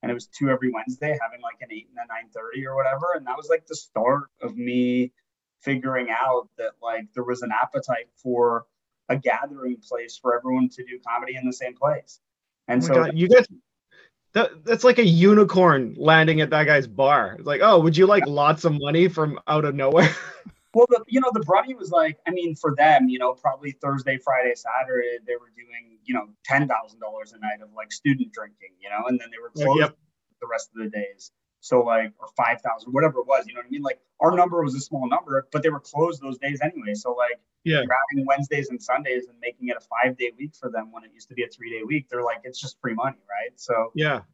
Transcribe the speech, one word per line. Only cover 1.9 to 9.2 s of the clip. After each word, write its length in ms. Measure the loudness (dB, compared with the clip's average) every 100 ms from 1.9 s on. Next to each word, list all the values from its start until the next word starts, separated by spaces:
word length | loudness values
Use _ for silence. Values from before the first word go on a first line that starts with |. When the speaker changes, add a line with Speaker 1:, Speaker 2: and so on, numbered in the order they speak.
| -16
Speaker 1:
a 100 | -12
nine 220 | -12 -14
thirty 320 | -14 -12 -10 -8
or 100 | -2
whatever. 380 | -2 -2 -2 -4
And 120 | -6
that 100 | -10
was, 100 | -2
like, 160 | -4 _
the 80 | -16
start 540 | -8 -2 0 0 -4 _
of 140 | -12 -8
me 560 | -4 -2 0 0 -2 _ _ _ _ _
figuring 460 | -6 -4 -2 -4 -4
out 400 | -2 0 0 -2 _
that, 140 | -10 -8
like, 300 | -8 -8 -8
there 100 | -10
was 180 | -6 -6
an 80 | -4
appetite 580 | -2 -2 -4 -4 -6 -6 _
for 500 | -6 0 2 0 -6 _ _ _ _
a 60 |
gathering 600 | -2